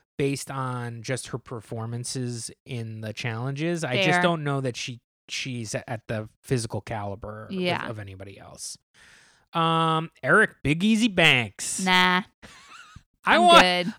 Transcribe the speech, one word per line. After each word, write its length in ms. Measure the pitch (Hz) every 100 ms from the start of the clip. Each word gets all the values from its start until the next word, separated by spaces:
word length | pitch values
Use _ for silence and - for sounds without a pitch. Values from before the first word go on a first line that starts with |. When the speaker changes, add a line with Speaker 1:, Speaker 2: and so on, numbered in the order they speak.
| _ -
Speaker 1:
based 340 | 139 139 -
on 500 | 135 127 123 120 117
just 240 | 110 127 -
her 100 | 123
performances 1120 | - 120 - 117 113 120 123 131 123 120 117 - -
in 360 | 123 113 110
the 120 | 110
challenges. 680 | 107 120 110 127 139 160 175
I 120 | 156 127
just 120 | 190
Speaker 2:
Fair. 120 | 180
Speaker 1:
don't 220 | 175 165
know 180 | 147 139
that 140 | 131 113
she, 220 | - 120 _ _ -
she's 460 | - 135 120 107 131
a-, 120 | -
at 180 | 113 -
the 200 | 113 110 _
physical 380 | - 131 113 107
caliber 640 | - 110 101 98 - 107 107
of, 60 |
Speaker 2:
Yeah. 340 | 190 180 175 -
Speaker 1:
of 100 | 110
anybody 400 | 101 95 98 98
else. 380 | 85 - - - _ _ - - _ _ _
Um, 580 | 170 165 165 165 160 165 _
Eric 280 | 131 185 214 -
Big 180 | 135 160
Easy 280 | 208 220 233
Banks. 720 | 180 160 135 110 - - -
Speaker 2:
Nah. 380 | 190 185 185 180 - _ - - - - - - - _ -
Speaker 1:
I 100 | 285
Speaker 2:
I'm 60 |
Speaker 1:
want, 180 | 349 339
Speaker 2:
good. 320 | 180 180 180